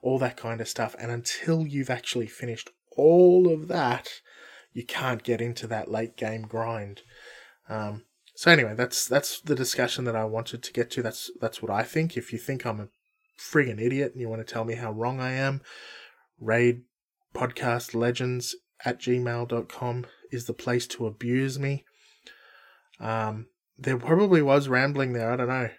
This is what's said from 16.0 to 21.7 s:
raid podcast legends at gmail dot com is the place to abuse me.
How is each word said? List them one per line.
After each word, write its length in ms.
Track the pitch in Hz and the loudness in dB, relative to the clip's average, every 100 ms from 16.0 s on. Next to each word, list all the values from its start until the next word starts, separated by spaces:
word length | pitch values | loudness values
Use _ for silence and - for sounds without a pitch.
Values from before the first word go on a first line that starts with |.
| - _ _ _ | -20 _ _ _
raid 440 | 110 113 120 120 _ _ _ _ _ | 0 4 4 2 _ _ _ _ _
podcast 640 | - 127 - 131 120 - 113 | -6 -6 -2 -2 -2 -2 0
legends 600 | 120 123 127 123 123 - _ _ - | 0 0 -2 -2 -6 -10 _ _ -6
at 140 | 123 | -4
gmail 480 | - 123 123 120 120 | 0 0 0 -2 -2
dot 200 | 120 - | -4 -4
com 380 | - 123 123 120 _ - | -6 -4 -4 -8 _ -10
is 140 | 123 120 | -10 -8
the 80 | |
place 320 | - - 123 - | -8 -2 -2 -2
to 220 | - 113 | -6 -6
abuse 500 | 104 120 127 135 131 | -4 0 0 0 -2
me. 260 | 139 | -4